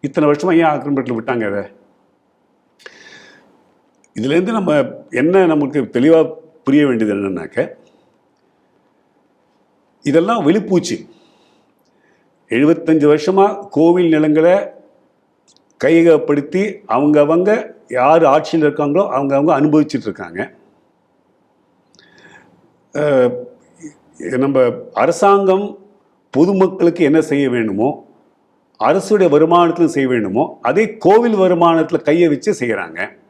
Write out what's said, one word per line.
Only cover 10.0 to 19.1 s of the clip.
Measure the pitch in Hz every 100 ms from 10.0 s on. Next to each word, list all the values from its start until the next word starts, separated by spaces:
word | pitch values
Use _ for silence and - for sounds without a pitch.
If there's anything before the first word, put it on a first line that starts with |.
இதெல்லாம் | 143 147 185 233 147
வெளிப்பூச்சு. | 196 185 185 - - - _ _ _ _ _ _ _ _ _ _ _ _ _ _
எழுபத்தஞ்சு | 113 147 160 - 160 147
வருஷமா | 151 165 190 196 202 -
கோவில் | - 165 175 170
நிலங்களை | 156 156 151 165 190 - - _ _ _ _ _ _ _ _ _ _
கையகப்படுத்தி | 135 165 170 151 - 143 143 180 208 - -
அவங்கவங்க | 113 147 151 147 165 190 220 - - _
யார் | 123 131 160
ஆட்சியில் | 156 147 151 170 147
இருக்காங்களோ | 147 147 151 196